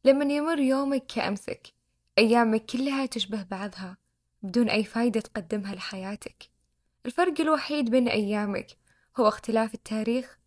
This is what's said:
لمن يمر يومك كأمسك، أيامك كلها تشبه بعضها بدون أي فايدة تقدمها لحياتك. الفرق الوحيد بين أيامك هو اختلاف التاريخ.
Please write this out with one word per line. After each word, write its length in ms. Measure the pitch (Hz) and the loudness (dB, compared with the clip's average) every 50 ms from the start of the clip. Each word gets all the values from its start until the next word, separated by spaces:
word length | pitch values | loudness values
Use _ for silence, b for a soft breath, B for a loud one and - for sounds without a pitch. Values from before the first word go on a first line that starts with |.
| - | 8
لمن 260 | 269 277 277 294 285 | 6 6 6 4 0
يمر 280 | 285 294 294 320 330 294 | 0 0 0 0 0 2
يومك 480 | 277 254 262 269 277 277 277 262 269 | 2 2 2 2 2 0 -2 -2 -4
كأمسك، 600 | - - 226 - - 202 196 - - - - - - _ _ _ _ _ _ _ _ _ - | -4 -6 -4 -2 -2 -4 -4 -6 -10 -12 -12 -14 -20 _ _ _ _ _ _ _ _ _ 2
أيامك 480 | 226 220 233 240 233 226 220 220 220 | 4 4 4 4 4 2 0 -2 -2
كلها 400 | - - 247 269 285 269 269 269 | -4 -6 -4 -4 -2 -2 -4 -4
تشبه 360 | 254 - 233 208 196 214 214 | -4 -6 -8 -8 -6 -6 -10
بعضها 540 | 190 185 202 185 202 208 - - 190 180 190 _ _ _ _ _ _ _ _ _ | -8 -10 -10 -10 -10 -10 -10 -12 -14 -14 -14 _ _ _ _ _ _ _ _ _
بدون 260 | - 190 175 240 240 214 | -12 -2 0 2 2 2
أي 160 | - 214 214 | 2 0 -2
فايدة 360 | - - 226 240 247 220 220 | -2 -2 -2 0 0 0 -2
تقدمها 540 | - - _ 214 175 165 - 214 190 196 196 | -6 -6 _ -12 -8 -6 -6 -6 -4 -8 -10
لحياتك. 760 | 185 - - - 190 185 190 208 - - - _ _ - _ _ _ _ _ _ _ _ _ _ _ _ | -10 -10 -10 -10 -10 -10 -10 -10 -10 -12 -16 _ _ -20 _ _ _ _ _ _ _ _ _ _ _ _
الفرق 340 | 247 - - 359 370 302 302 | -4 2 2 2 2 2 0
الوحيد 500 | 320 311 311 285 - - 294 302 269 226 | 2 4 2 2 2 -2 -2 -2 0 2
بين 180 | 226 262 247 233 | 4 4 4 4
أيامك 580 | - 214 208 202 214 208 208 202 202 - - - - _ _ _ _ _ _ _ _ - | 0 0 0 0 -2 -2 -2 -2 -4 -6 -6 -10 -20 _ _ _ _ _ _ _ _ 2
هو 80 | 226 214 | 2 2
اختلاف 460 | 214 - - - 220 220 226 220 - | 2 2 -6 0 0 0 0 0 -4
التاريخ. 640 | - _ - 220 220 214 226 233 254 247 - - _ _ | -12 _ -6 -4 -2 0 0 0 -2 -2 -6 -18 _ _